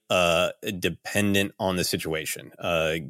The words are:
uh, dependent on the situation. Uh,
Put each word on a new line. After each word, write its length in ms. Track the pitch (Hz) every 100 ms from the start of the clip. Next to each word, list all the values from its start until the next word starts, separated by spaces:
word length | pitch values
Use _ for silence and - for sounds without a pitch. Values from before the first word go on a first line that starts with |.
| -
uh, 400 | 95 87 82 87 - - 90
dependent 760 | 87 82 - 104 101 98 98 -
on 180 | 95 90
the 80 |
situation. 680 | 82 92 80 78 76 - - -
Uh, 380 | 92 85 80 82 69